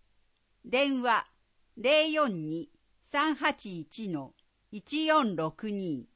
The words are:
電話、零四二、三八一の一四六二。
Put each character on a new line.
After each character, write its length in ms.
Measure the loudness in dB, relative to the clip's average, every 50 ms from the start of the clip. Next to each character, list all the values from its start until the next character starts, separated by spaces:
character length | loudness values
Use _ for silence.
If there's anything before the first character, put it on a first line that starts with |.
| _ _ _ _ _ _ _ _ _ _ _ _ -6
電 380 | 0 2 2 2 2 0 0
話、 240 | 2 2 2 2 0 -4 _ _ _ _ _ _ _ _ _
零 360 | -2 2 4 4 4 4 4
四 160 | 2 2 0 0
二、 420 | 0 -2 -4 -4 -6 -6 -8 -10 _ _ _ _ _ _
三 320 | _ -4 -2 0 2 0 0
八 460 | 0 0 -2 -2 -2 -8 -10 -10 -10
一 280 | -10 -12 -12 -10 -6 -6
の 240 | -6 -6 -8 -10 -16 _ _ _ _ _ _ _
一 360 | -16 -16 -10 -6 -4 0 2
四 280 | 4 4 4 4 2 0
六 340 | -2 -2 -4 -4 -6 -6 -6
二。 360 | -4 -4 -4 -4 -4 -4 -6 -12 _